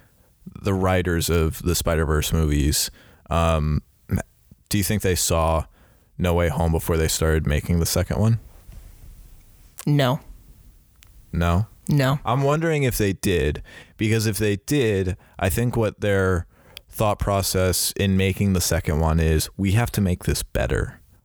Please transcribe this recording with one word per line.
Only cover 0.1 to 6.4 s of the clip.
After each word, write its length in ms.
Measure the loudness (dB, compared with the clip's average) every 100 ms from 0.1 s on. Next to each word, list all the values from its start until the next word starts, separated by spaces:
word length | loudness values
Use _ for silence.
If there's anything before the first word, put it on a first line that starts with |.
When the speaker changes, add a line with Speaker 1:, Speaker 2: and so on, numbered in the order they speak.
| _ _ _ -20 -6
Speaker 1:
the 120 | -2
writers 560 | 2 2 2 2 0 2
of 320 | 2 2 0
the 120 | -2 0
Spider-Verse 560 | 0 0 2 0 2
movies, 580 | 0 2 2 2 0 -4 -8 -20 -20 -4
um, 520 | 0 2 2 0 -2 -4 _ -6 -6 -6 _ _ -20 -4
do 80 | -2
you 60 |
think 180 | 0 0
they 140 | 0 0
saw 500 | 0 0 2 0 -4 _ _ _ _ -4
No 160 | 0
Way 140 | 2